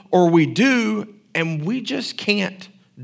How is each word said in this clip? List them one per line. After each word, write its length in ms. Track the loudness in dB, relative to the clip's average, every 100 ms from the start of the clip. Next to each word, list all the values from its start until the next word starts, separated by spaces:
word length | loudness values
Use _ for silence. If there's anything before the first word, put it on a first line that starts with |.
| -2
or 200 | 2 4
we 160 | 4 2
do, 680 | 2 2 2 0 -4 -8 -14 _
and 320 | -6 -4 -4 -4
we 160 | -6
just 340 | -6 -8 -8 -8
can't 500 | -4 -2 -2 -8 -20 _ _ -14